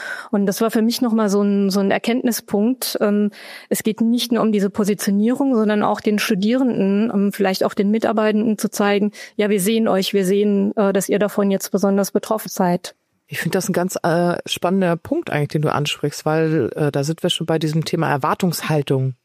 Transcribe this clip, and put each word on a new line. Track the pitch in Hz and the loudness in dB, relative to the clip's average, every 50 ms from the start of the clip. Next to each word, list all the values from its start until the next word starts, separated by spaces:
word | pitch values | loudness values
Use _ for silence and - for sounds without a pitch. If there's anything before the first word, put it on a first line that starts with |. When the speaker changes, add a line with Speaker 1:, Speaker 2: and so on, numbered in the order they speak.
| - - - - - - - | -10 -10 -12 -12 -8 -4 -2
Speaker 1:
Und | 202 202 | 0 0
das | 196 190 - | 0 0 0
war | 226 220 - | -2 0 2
für | 240 214 | 2 2
mich | 233 233 - | 2 0 0
noch | 262 240 214 | 0 0 2
mal | 226 220 202 | 2 2 2
so | 196 202 | 2 2
ein, | 202 202 202 202 202 196 | 2 2 2 2 2 2
so | 185 202 | 2 2
ein | 196 196 214 | 2 2 0
Erkenntnispunkt. | 202 - - 233 254 - 247 220 - - - - 202 208 240 254 - - - - - | 0 0 0 -2 0 0 -2 -2 -2 -4 -4 -2 0 2 0 0 -2 -4 -6 -4 -2
Ähm, | - 208 208 208 208 202 - - - - - - - - | 0 2 2 2 0 0 -2 -6 -16 -18 -18 -20 -6 -6
es | 202 - - | -6 -2 -2
geht | 220 208 - | -2 -2 0
nicht | 233 226 240 240 233 240 233 | 0 0 2 0 0 0 0
nur | 220 214 | 0 2
um | 220 | 2
diese | 208 208 190 202 | 2 2 0 0
Positionierung, | 196 - 208 190 208 - - 214 196 202 214 233 254 247 285 269 254 | 0 0 0 0 0 -2 0 0 0 2 2 2 2 0 0 0 2
sondern | 220 220 208 214 208 202 | 2 2 2 2 2 2
auch | - 208 - | 0 0 0
den | - 214 208 202 | 0 0 0 0
Studierenden, | - - 220 185 202 214 240 262 277 247 - - 190 196 196 202 220 - - | 0 0 0 0 2 2 2 2 2 0 0 0 0 2 2 2 0 0 0
ähm, | 202 196 202 196 | 0 0 0 0
vielleicht | - 196 190 190 - - | 0 0 0 0 0 -2
auch | 208 - | -2 0
den | - 196 202 214 | 0 0 2 2
Mitarbeitenden | 226 - 233 220 220 214 214 214 214 214 226 214 - | 2 0 0 0 2 0 2 2 2 0 0 0 -2
zu | - 202 | -2 -4
zeigen, | - - 208 202 202 208 202 208 - - - - - | -2 0 0 2 2 2 0 -2 -4 -6 -16 -12 -4
"Ja, | - 208 202 | -2 0 2
wir | 214 202 | 2 0
sehen | 175 208 226 226 226 | 2 0 2 2 2
euch, | 214 185 190 190 - - | 2 2 0 0 0 0
wir | 202 190 | 0 2
sehen, | 180 202 202 208 208 202 196 196 202 - | 2 2 2 2 2 2 2 0 0 0
äh, | - 202 196 190 | 0 0 2 2
dass | 196 185 - | 0 0 0
ihr | 202 196 | 0 0
davon | 208 196 - - 202 202 196 | 0 0 0 0 0 0 0
jetzt | 190 - - | -2 -2 -4
besonders | - 190 196 196 196 202 196 - | -2 0 2 2 2 2 0 0
betroffen | - 214 - - 220 214 - 185 | -2 -4 -2 -2 -4 -4 -4 -8
seid." | - - 190 175 175 180 - - - _ _ _ _ _ _ _ | -2 0 2 2 2 0 -2 -8 -16 _ _ _ _ _ _ _
Speaker 2:
Ich | - - | -10 -6
finde | - 170 156 190 | -4 -2 -2 -2
das | 180 - | -2 0
ein | 170 | -2
ganz, | 185 175 190 - - - | -2 -2 -2 -4 -2 -2
äh, | 180 160 170 175 175 170 - - | 0 2 2 2 2 0 -2 -4
spannender | - - - - 175 185 196 185 170 170 | -6 -6 -2 0 0 2 2 2 2 0
Punkt | 165 - - 277 339 330 - | -2 -2 -4 -4 -4 -2 -4
eigentlich, | - 156 147 - | -2 -2 -2 -2
den | - 156 147 | -2 0 0
du | 147 - | 0 0
ansprichst, | 131 147 147 - - - 147 - - - | 0 -2 -2 -4 -4 -4 -4 -4 -4 -2
weil, | 156 156 160 160 160 156 160 117 - - | -2 0 2 2 2 2 0 0 0 -2
äh, | 156 156 147 139 | -2 -2 0 0
da | 147 139 | 0 -2
sind | 151 165 - - | -2 -4 -2 -2
wir | 175 | -4
schon | - - 165 | -4 -4 -4
bei | - 160 160 | -2 -2 0
diesem | 160 156 151 165 151 | 0 0 0 -2 -2
Thema | - - 165 156 151 | -2 -2 -2 0 0
Erwartungshaltung. | 147 139 139 156 202 - 202 175 151 - - - 156 151 143 - 143 131 135 131 127 - | 0 0 0 -2 0 0 0 -2 -2 -2 -2 -2 0 0 0 0 0 0 0 -2 -4 -6